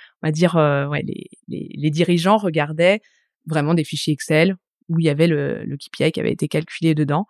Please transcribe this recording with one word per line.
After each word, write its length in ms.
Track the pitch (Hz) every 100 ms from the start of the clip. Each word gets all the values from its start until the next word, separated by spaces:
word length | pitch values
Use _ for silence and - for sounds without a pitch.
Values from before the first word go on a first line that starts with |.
| - _
on 60 | 156
va 40 |
dire, 240 | 156 180 170
euh, 320 | 151 143 143
ouais, 160 | 147 -
les, 220 | - - - -
les, 200 | - -
les 160 | - 151
dirigeants 480 | 151 170 175 180 214
regardaient 640 | 202 156 147 156 175 214 _ _ _ _ -
vraiment 280 | 156 147
des 100 | 170
fichiers 300 | 143 147 -
Excel 420 | 147 - 156 180 185 _ _ -
où 120 | 165
il 60 | 160
y 40 |
avait 180 | 143 170
le, 380 | 147 143 - -
le 100 | 143
K 120 | -
P 160 | - 160
I 40 |
qui 80 | -
avait 100 | -
été 160 | - 156
calculé 480 | 156 165 - 165 151
dedans 320 | 147 147 214